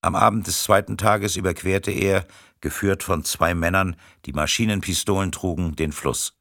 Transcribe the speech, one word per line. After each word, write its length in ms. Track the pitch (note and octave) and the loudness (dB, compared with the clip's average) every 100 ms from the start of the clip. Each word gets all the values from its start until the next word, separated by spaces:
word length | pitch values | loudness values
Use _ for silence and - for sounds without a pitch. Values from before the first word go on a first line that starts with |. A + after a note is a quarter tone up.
Am 140 | - - | 0 4
Abend 320 | A2 A2 G2 | 4 4 -2
des 160 | - | -4
zweiten 340 | - G2+ G2+ - | 4 2 2 0
Tages 380 | G#2+ G#2 G2+ - | 2 2 0 -2
überquerte 540 | F#2 E2+ F#2+ F#2+ - | -2 -2 0 -2 0
er, 360 | - G2 F#2+ F#2+ - - _ | 0 2 2 0 -16 -20 _
geführt 420 | - - G2 G2 | -8 -2 0 0
von 200 | - E2+ | -2 -2
zwei 320 | - - E2 F2 | -2 0 0 2
Männern, 400 | E2+ F#2 F#2 F2 - _ - | 2 2 0 -4 -14 _ -8
die 80 | |
Maschinenpistolen 1000 | C#2+ D2+ - A2 G2+ - - - G2 F#2+ | -2 -2 0 0 0 -2 -4 0 0 0
trugen, 440 | - F#2 E2 F2 D2+ | -2 -4 -2 -2 -2
den 160 | D#2+ | -4
Fluss. 460 | D2 D2 - - _ | -2 -4 -2 -4 _